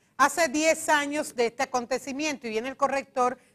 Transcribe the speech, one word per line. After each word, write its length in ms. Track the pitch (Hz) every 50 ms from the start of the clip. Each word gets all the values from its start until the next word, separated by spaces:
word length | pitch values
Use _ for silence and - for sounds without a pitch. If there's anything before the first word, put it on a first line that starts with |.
| _ _ _ -
hace 300 | 269 277 - 349 330 302
diez 420 | 233 302 311 320 311 320 - 330
años 440 | 311 294 285 285 285 302 285 - -
de 120 | 247 233
este 160 | 226 226 -
acontecimiento 840 | 269 - - 247 240 226 262 247 - 277 262 277 311 311 285 - -
y 40 | 233
viene 180 | 214 220 240 269
el 80 | 269
corrector, 640 | - 277 262 269 269 269 - _ 262 247 247 254 - _ _